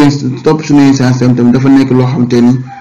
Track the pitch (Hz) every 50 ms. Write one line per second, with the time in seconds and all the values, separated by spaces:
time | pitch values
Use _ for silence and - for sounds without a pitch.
0 | 143 143 139 - 135 127 123 - - 156 156 156 156 - 147 143 139 139 131 131
1 | 127 127 127 127 123 127 120 123 120 123 120 131 131 139 135 135 135 131 127 127
2 | 127 127 131 123 123 120 123 120 120 123 127 127 - - - -